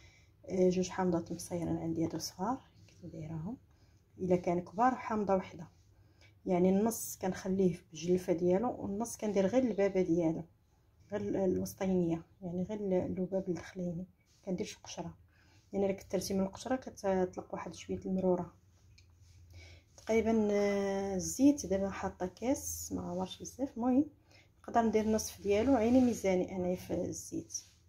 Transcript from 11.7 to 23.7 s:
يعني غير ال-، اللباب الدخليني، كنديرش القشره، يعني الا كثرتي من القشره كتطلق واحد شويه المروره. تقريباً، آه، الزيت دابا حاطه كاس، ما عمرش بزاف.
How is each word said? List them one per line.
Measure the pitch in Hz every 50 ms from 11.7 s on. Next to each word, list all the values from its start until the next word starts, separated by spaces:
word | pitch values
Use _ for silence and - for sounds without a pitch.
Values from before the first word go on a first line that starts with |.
| - - 196 190 185 180 175 165 165 165 - _ _ -
يعني | 196 175 175 185
غير | 180 190 214 208
ال-، | 208 190
اللباب | 185 180 - 185 175 185 180 - 190 190 190 185
الدخليني، | 170 160 - - - 190 175 175 160 170 185 - - _ _ _ _ _ -
كنديرش | 196 180 170 202 - -
القشره، | - - - - - 165 170 - - - _ _ _ _ _ _ - _ -
يعني | 202 196 196
الا | 196 190
كثرتي | 196 - - - 180 185 - 196
من | 190
القشره | 190 190 - - - 233 262
كتطلق | 262 - 226 - - - 190 190 185 185 180 - - - - -
واحد | 175 - 185 -
شويه | - - - 190 185 -
المروره. | 190 185 185 185 185 175 175 165 160 - - _ _ _ _ _ - - - - _ - - - - - - - - - - - - - - _ _ _
تقريباً، | - - - 220 226 214 226 226 220 208 208
آه، | 208 202 202 202 202 202 196 196 196 196 196 196 196
الزيت | 185 170 165 - - 262 285 285 294 -
دابا | 175 190 190 196 196
حاطه | 185 - 196 190 - - 180
كاس، | 185 - - 220 254 285 294 - - - - - -
ما | 196 180 180 175
عمرش | 175 180 185 185 - -
بزاف. | 185 - - - 269 269